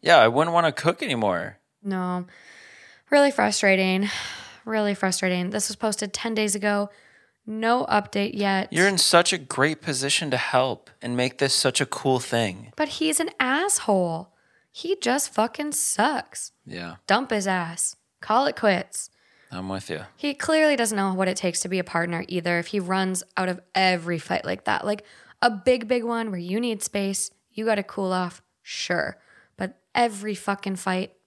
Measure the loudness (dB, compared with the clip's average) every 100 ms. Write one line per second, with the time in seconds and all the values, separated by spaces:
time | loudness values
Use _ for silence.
0 | 8 8 8 6 2 4 2 2 0 0
1 | -2 0 0 0 -4 -10 _ _ -6 -4
2 | -4 -4 -8 -16 -20 -20 -20 -20 -20 -20
3 | _ 4 4 4 0 2 4 4 4 2
4 | 0 -4 -8 -12 -16 -16 -4 0 0 0
5 | 0 0 0 0 -2 -2 -4 -2 -4 -2
6 | -6 -6 -4 -2 -2 0 0 0 -2 -8
7 | _ _ _ _ -12 -4 2 2 2 0
8 | 0 -2 -2 0 0 0 0 2 4 4
9 | 6 6 6 0 -4 0 2 0 -4 -4
10 | 0 0 0 -2 2 2 2 -2 -12 _
11 | -6 0 0 0 0 2 2 2 -2 -2
12 | 2 2 2 0 0 -4 -14 -6 -6 -2
13 | -2 0 -4 -2 0 0 0 -2 0 0
14 | 0 -4 -10 _ _ _ _ -14 -6 -4
15 | 0 -2 -2 -2 -2 -2 -6 -2 -2 0
16 | 0 0 -8 -14 -14 _ -14 -10 -10 -12
17 | 0 0 2 -4 -2 -2 -4 -6 -8 -8
18 | _ _ 0 2 2 0 2 2 -2 -10
19 | -12 _ _ _ _ -10 -6 -8 -6 -10
20 | -10 _ -6 -4 0 2 4 2 0 0
21 | -2 0 0 0 -2 -2 -4 -4 -2 -2
22 | -2 -4 -4 -4 0 -2 -2 -4 0 0
23 | 0 -2 -6 -4 -4 -4 _ 2 4 2
24 | -2 -6 -2 -4 -2 -6 -2 -2 -2 -4
25 | -8 -20 -20 0 0 2 2 2 2 -2
26 | 0 -4 -4 -6 -4 -2 -2 -4 -4 -2
27 | -2 -4 -6 _ _ -6 0 0 -2 -4
28 | -2 -2 -2 -8 _ _ -14 -10 -2 -2
29 | -2 -8 _ -20 _ -8 -8 -8 _ 0
30 | 0 0 -8 -6 -4 -4 -4 -4 -2 -4
31 | -4 _